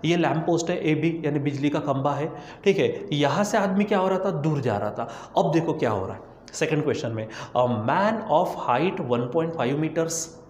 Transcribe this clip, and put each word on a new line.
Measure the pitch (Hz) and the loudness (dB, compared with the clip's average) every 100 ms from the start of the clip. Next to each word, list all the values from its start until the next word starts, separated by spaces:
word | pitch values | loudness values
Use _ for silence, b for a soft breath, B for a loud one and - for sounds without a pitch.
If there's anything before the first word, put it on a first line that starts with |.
ये | 160 170 | 2 2
lamp | 151 156 160 | 2 2 2
post | 165 165 | 0 0
है | 175 160 | 0 2
एबी | 151 160 165 | 2 2 0
यानी | 156 147 | -2 0
बिजली | 143 131 143 | -2 0 0
का | 147 | 0
खंभा | 147 135 143 | 0 0 0
है, | 139 156 B B B | -2 -4 B B B
ठीक | 196 180 | 2 4
है। | 120 - - | 2 0 -4
यहाँ | 147 143 170 | 2 2 2
से | 208 220 | 2 2
आदमी | 196 190 | 2 2
क्या | 208 202 | 2 2
हो | 185 | 2
रहा | 185 | 2
था, | 196 | 0
दूर | 160 156 143 | 0 0 0
जा | 123 104 | 0 0
रहा | 104 | -2
था। | 104 117 B B - | -4 -8 B B 0
अब | 147 | 4
देखो | 160 165 | 2 0
क्या | 143 123 | 0 0
हो | 104 95 | 0 -4
रहा | |
है | - - - - | -8 -14 -20 -16
Second | - 156 151 | -4 0 2
क्वेश्चन | 143 113 120 | 0 0 -2
में, | 113 110 B B - | -6 -8 B B 0
"A | 123 113 | 2 2
man | 113 165 208 220 - | 0 2 2 0 2
of | 151 180 - | 2 2 -2
height | - 123 175 190 127 | 0 2 2 -2 0
one | 120 127 | 0 0
point | 165 165 165 | 0 -2 -2
five | 123 143 | -2 0
meters" | 156 165 165 - - - | -2 -2 -2 -4 -8 -14